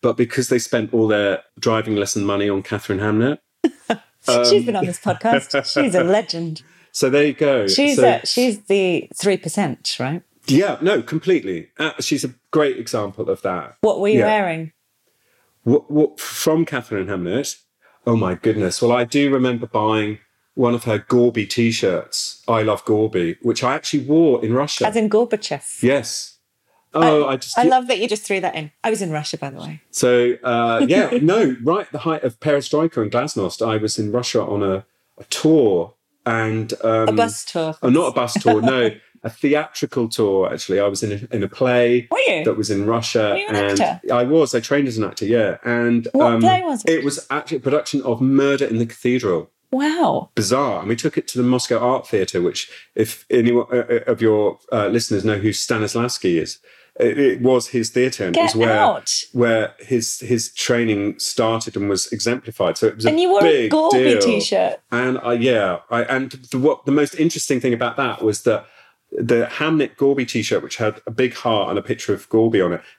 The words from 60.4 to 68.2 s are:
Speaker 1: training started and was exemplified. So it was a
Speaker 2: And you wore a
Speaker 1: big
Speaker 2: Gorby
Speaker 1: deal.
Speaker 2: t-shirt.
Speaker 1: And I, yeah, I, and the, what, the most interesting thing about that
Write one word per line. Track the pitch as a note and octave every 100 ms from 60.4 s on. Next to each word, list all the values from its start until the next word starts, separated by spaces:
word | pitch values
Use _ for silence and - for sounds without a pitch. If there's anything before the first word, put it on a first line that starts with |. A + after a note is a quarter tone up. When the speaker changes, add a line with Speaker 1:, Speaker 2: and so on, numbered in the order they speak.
| -
Speaker 1:
training | - - A#2+ A#2 G#2 G2+ -
started | - - A2+ A2+ A2+ G#2+
and | G2+
was | F#2+ -
exemplified. | A2 A#2 B2 - - F2+ -
So | A2
it | A2
was |
a | G#2+
Speaker 2:
And | D#4
you | F4+
wore | G4
a |
Speaker 1:
big | - - A3+
Speaker 2:
Gorby | D#4 D#4+ G4
Speaker 1:
deal. | C4 A3
Speaker 2:
t-shirt. | - G#3 G3+ G3 F#3 - _
Speaker 1:
And | A#2+ B2+ B2+
I, | A#2
yeah, | A#2+ B2+ A#2 F#2+ F2 -
I, | A#2
and | A#2+ C3 C3
the, | C3+ B2+ C3+
what, | C#3+ C3+
the | C#3+
most | D3 D3 -
interesting | D#3+ D#3 - C3
thing | C3
about | A#2 A#2+ -
that | C3 A2